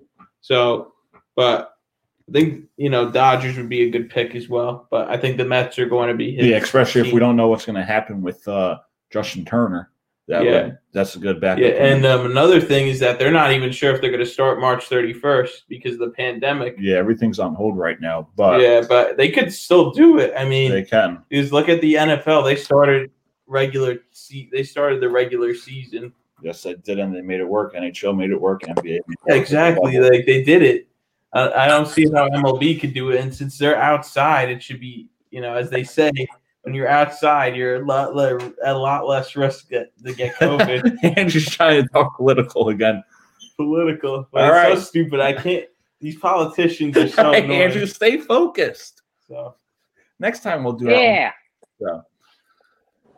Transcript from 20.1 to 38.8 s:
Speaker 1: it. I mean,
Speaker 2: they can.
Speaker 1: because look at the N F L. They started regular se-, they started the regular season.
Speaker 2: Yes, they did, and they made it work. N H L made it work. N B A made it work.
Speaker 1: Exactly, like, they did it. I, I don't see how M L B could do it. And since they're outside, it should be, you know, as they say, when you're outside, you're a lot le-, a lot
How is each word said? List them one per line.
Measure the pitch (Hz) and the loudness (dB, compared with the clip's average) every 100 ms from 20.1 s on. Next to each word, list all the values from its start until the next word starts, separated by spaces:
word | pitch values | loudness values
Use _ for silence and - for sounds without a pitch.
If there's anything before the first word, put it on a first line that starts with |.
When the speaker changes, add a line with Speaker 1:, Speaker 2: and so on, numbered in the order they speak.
| 302 | 6
Speaker 1:
it. | 123 131 | 2 -2
I | 135 | -2
mean, | 135 131 | 0 0
Speaker 2:
they | 98 | -2
can. | 95 110 92 87 - | 0 2 2 -2 -4
Speaker 1:
because | 143 139 | -2 0
look | 147 160 | 2 2
at | 170 | 2
the | 156 151 | 2 2
N | 156 | 2
F | 143 160 | 0 2
L. | 156 | 2
They | 135 139 | 2 0
started | - 143 143 135 135 _ _ _ - | 0 2 4 2 -2 _ _ _ -6
regular | 135 135 135 131 120 _ | -2 -2 -2 -4 -4 _
se-, | - - 139 131 | -20 -20 -18 -10
they | 131 | -8
started | 135 147 143 131 | -6 -2 -2 0
the | 123 | 0
regular | 123 127 123 120 | 0 -2 -2 -4
season. | 120 131 131 123 113 123 _ _ _ | -6 -10 -20 -14 -14 -14 _ _ _
Speaker 2:
Yes, | 82 85 | -14 -12
they | 92 87 | -12 -12
did, | - 98 | -8 -6
and | 98 | -6
they | 90 | -8
made | 92 92 | -8 -6
it | 90 | -4
work. | 104 101 87 | -4 -4 -8
N | |
H | 90 - 101 | -12 -6 -4
L | |
made | 98 95 | -4 -2
it | 101 | -2
work. | 95 95 - | -2 -2 -6
N | 85 | -8
B | 85 | -4
A | |
made | 85 | -6
it | - 82 - | -8 -6 0
work. | 135 | 2
Speaker 1:
Exactly, | 131 151 170 165 127 127 | 2 2 2 2 2 4
like, | 127 123 123 | 6 6 4
they | 131 | 2
did | 135 175 | 4 6
it. | 135 120 - _ _ _ _ | 6 2 -4 _ _ _ _
I, | 127 131 127 139 | -2 0 2 4
I | |
don't | 151 151 | 4 2
see | - 151 | 2 2
how | 147 139 | 2 2
M | 143 135 | 2 0
L | 131 | 0
B | 151 156 | 0 -2
could | 143 | -4
do | 127 131 | -6 -2
it. | 127 | -2
And | 131 127 | -2 -8
since | 139 - | -10 -2
they're | 147 147 | 0 2
outside, | 143 147 - 135 147 147 127 | 2 0 -2 -2 2 2 0
it | 123 | -6
should | - 127 | -12 -16
be, | 127 117 - _ _ | -16 -18 -20 _ _
you | 127 | -12
know, | 120 | -8
as | 120 127 | -6 -4
they | 131 | -6
say, | 127 156 151 135 131 - _ _ | -4 0 0 -2 -8 -14 _ _
when | - | -12
you're | 135 135 | -4 0
outside, | 147 147 - 151 147 127 127 | 2 2 0 0 2 0 -2
you're | 127 131 | -4 -4
a | 139 | -2
lot | 135 135 143 | -2 -2 -2
le-, | 135 123 123 - | -2 -2 -8 -6
a | 139 | -4
lot | 135 | -2